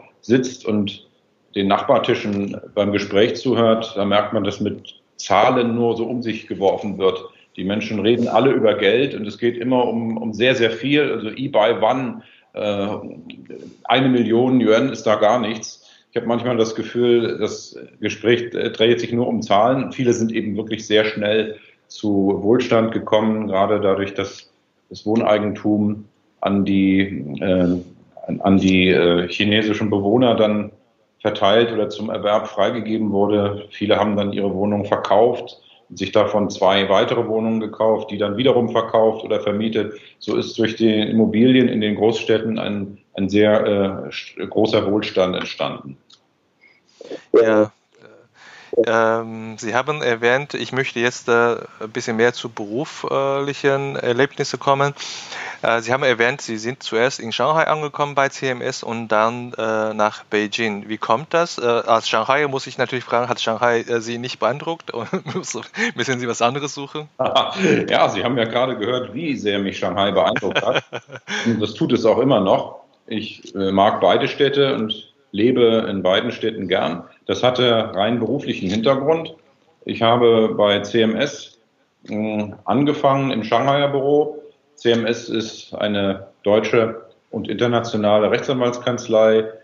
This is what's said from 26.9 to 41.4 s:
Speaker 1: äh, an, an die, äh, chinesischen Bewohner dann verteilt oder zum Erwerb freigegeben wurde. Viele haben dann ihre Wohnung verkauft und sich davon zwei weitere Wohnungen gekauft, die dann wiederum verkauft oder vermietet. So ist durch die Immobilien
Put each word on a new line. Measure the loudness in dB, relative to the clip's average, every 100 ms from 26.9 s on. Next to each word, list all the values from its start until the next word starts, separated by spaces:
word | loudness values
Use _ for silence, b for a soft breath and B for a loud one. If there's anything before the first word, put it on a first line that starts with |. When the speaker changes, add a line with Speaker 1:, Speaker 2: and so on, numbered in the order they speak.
| 2 0 -4 -8 -6
Speaker 1:
äh, | 0 2 2 0 -6 -18 _ -14 -10
an, | -2
an | 2 4
die, | 4 4 4
äh, | 4 4 2 0
chinesischen | -2 0 2 0 -2 -2
Bewohner | 0 2 2 4 4
dann | 2 0 -4 -12 _ _ _ _
verteilt | -6 0 4 4 2
oder | 0 -4
zum | -4 -8
Erwerb | -4 0 0 -2
freigegeben | -2 -2 -2 -4 -2 0
wurde. | 0 2 2 0 -4 -10
Viele | -6 0 2
haben | 2 0
dann | -2
ihre | -2 -2
Wohnung | -2 -2 -2
verkauft | -2 -2 2 4 4 2 -8 -18 b b _
und | -8
sich | -2
davon | 2 2 0 -2
zwei | 0 2 2 2
weitere | 2 2 0 -2
Wohnungen | -2 -2 -2
gekauft, | -4 0 2 2 -2
die | -4
dann | -2 2
wiederum | 2 4 2
verkauft | 0 0 4 4 2
oder | -2 -2
vermietet. | -2 -2 -2 -2 -4 B B _
So | -4 -2
ist | -4 -2
durch | -2 2
die | 2 2
Immobilien | 2 2 2 4